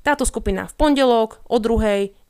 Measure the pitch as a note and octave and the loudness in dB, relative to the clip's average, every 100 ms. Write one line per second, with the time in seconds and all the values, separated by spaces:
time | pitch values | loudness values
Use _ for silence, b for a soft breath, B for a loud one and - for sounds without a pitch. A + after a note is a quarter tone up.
0 | - C#4+ A#3+ - G#3 F#3+ F#3 - D4+ C#4+ | -2 -2 -2 -4 -4 -4 -6 -2 2 4
1 | C4 A#3 A3 - - A#3 A3 A3+ A3 G3+ | 2 2 0 -6 -4 -2 0 0 0 0
2 | G3+ - | -4 -8